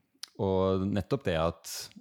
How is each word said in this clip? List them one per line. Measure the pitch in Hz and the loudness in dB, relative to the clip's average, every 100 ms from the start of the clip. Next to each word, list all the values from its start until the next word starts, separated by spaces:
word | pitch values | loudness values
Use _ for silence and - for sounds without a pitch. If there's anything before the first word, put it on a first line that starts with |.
| _ _ - - | _ _ -16 -4
og | 98 95 95 95 98 | 0 2 4 2 0
nettopp | 104 - 143 - | -2 -2 -2 0
det | 82 | 0
at, | 82 - - - - - | 0 -2 -12 -12 -14 -10